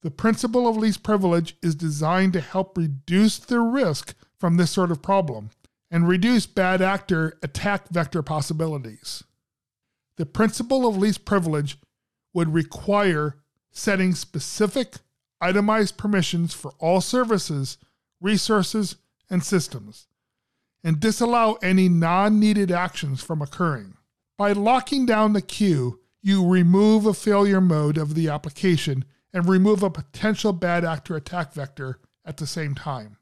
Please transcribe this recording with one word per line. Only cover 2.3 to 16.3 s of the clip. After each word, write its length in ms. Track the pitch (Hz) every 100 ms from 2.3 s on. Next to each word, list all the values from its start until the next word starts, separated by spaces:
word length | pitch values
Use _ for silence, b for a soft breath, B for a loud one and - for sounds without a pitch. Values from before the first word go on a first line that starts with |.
to 80 | 180
help 360 | 143 190 190 -
reduce 640 | 165 135 - 180 220 -
the 200 | - 240
risk 540 | 233 262 220 139 - - b b
from 200 | 180 170
this 120 | 170
sort 220 | - 180
of 100 | 156
problem 480 | - 196 165 113 104 _ _ _ _
and 180 | 170 170
reduce 380 | 185 220 247 -
bad 340 | - 185 185
actor 600 | 190 196 - 170 160 -
attack 480 | - - 202 202 -
vector 320 | 170 156 175
possibilities. 1000 | 147 156 143 156 160 147 120 107 - - - _ _ _ _ _ _ _ _ -
The 100 | 156
principle 580 | - 220 - 233 269 247
of 100 | 196
least 300 | 208 196 -
privilege 540 | 202 165 151 147 - _ _ _ _ _ 180
would 180 | 165
require 840 | 156 147 - - 202 202 156 151 143 _ _ _
setting 420 | - - 196 185
specific 840 | 180 - - - - 214 269 233 - _ _ _ _
itemized 560 | 175 190 208 220 196 -
permissions 560 | 208 202 160